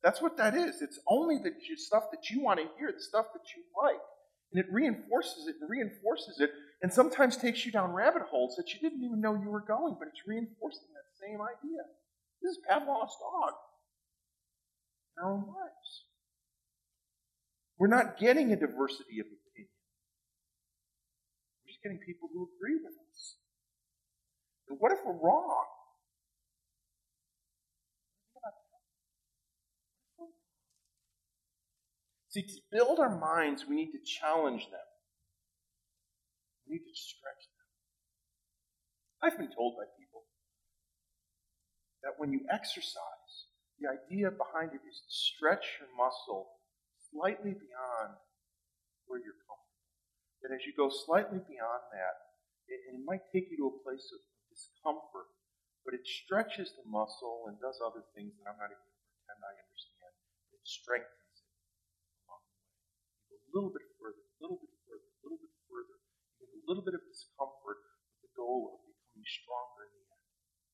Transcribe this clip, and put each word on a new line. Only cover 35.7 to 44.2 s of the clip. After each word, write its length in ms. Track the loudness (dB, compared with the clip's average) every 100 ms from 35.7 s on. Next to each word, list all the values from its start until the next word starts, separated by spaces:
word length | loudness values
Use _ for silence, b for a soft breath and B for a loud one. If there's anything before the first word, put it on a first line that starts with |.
| _ _ _ _ _ _ _ _ _ _
We 80 | -10
need 80 |
to 100 | -10
stretch 540 | -16 -16 -16 -16 -16 -20 _
them. 120 | _ _ _ _ _ _ _ _ _ _ _ _ _ _ _ _
I've 140 | 2 4
been 100 | -4
told 300 | -2 -2 -2
by 80 | -12 -14
people 320 | _ -20 -20 _ _ _ _ _ _ _ _ _ _ _ _ _ _ _ _ _
that 160 | -10 -6
when 100 | -2
you 140 | -2 0
exercise, 960 | -2 -2 -6 -8 -8 -12 -14 _ -20 -20 _ _ _
the 80 | -6
idea 420 | -6 -6 0